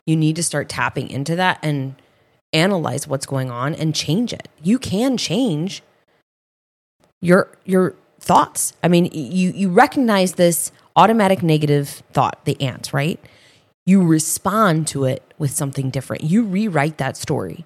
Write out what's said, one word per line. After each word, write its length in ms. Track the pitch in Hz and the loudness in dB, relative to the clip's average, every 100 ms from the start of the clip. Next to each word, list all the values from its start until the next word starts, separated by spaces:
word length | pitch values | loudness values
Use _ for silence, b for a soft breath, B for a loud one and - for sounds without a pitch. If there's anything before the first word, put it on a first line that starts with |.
| - | -2
You 80 | |
need 220 | 160 156 160 | 2 2 0
to 60 | |
start 240 | 165 147 - | -4 -4 -6
tapping 420 | - 123 143 123 | -4 -4 -4 -8
into 240 | 127 143 | -8 -6
that 240 | 170 185 - | -2 -2 -2
and 340 | 156 143 135 135 _ _ _ _ _ | -4 -4 -6 -12 _ _ _ _ _
analyze 560 | 160 180 190 135 131 - | 0 2 0 -2 -6 -6
what's 180 | 135 - | -8 -4
going 240 | 135 131 | -4 -4
on 240 | 120 135 | -4 -6
and 180 | 160 156 | -2 -2
change 400 | 151 - 175 240 | -2 -2 -2 -2
it. 140 | - - _ | -6 -14 _
You 160 | 160 247 | -2 0
can 380 | - 190 269 240 | 0 -2 0 -2
change 640 | - 180 262 147 180 - - _ _ _ _ _ _ _ _ _ _ _ _ _ | -2 -2 0 -2 -4 -8 -16 _ _ _ _ _ _ _ _ _ _ _ _ _
your, 260 | 175 185 - - | 2 4 2 -8
your 320 | - 185 185 - _ _ | -2 2 2 -2 _ _
thoughts. 540 | - 180 - - - - | 2 2 2 -2 -8 -4
I 60 | 175 | 2
mean, 160 | 175 | 2
y-, 60 | 175 | 2
you, 360 | 156 120 185 185 | -4 -6 -2 -2
you 160 | - 190 | -2 0
recognize 640 | 180 285 294 240 202 185 | 4 4 2 0 2 0
this 360 | - 175 165 - b b | 2 2 2 -4 b b
automatic 480 | - 196 226 190 190 | 4 6 6 4 2
negative 600 | 170 156 151 147 139 - - | 2 2 2 0 0 -10 -6
thought, 320 | - 120 - | -2 -2 -2
the 160 | - 135 | -6 -4
ant, 320 | 135 110 - | -4 -6 -6
right? 260 | 143 147 - b b b b b _ - | -4 -4 -6 b b b b b _ 2
You 160 | 190 | 4
respond 840 | 175 156 - - 196 214 208 160 151 | 6 2 0 -4 -2 2 2 2 0
to 160 | 143 | -2
it 180 | 131 - - _ | -2 -2 -8 _
with 140 | 147 | -4
something 360 | - 139 135 131 | -2 -4 -4 -4
different. 340 | 131 - - | -6 -6 -6
You 220 | 156 202 | 0 0
rewrite 540 | 220 185 220 160 151 156 | 2 0 0 0 -2 -2
that 180 | 135 - | -6 -6
story. 480 | - 127 92 87 | -4 -4 -4 -10